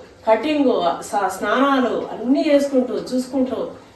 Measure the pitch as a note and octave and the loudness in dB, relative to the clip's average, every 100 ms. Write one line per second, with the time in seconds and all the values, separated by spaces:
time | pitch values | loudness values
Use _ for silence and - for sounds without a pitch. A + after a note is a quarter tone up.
0 | - - - A3+ D#4 D4 B3+ D#3+ C3+ - | -14 -6 0 2 2 2 2 2 0 -2
1 | - G3+ F#3+ - G#3 B3+ C#4 C4+ A#3 G3 | -4 -2 -2 -2 -2 2 2 2 0 -2
2 | - - A#3+ C#4+ D4+ C#4+ C#4 C4+ A#3+ G3 | -6 -4 0 2 4 2 4 0 0 -4
3 | F3 B3+ B3+ C#4 B3+ D#3 - - - | -4 -4 -4 -2 -2 -4 -8 -10 -20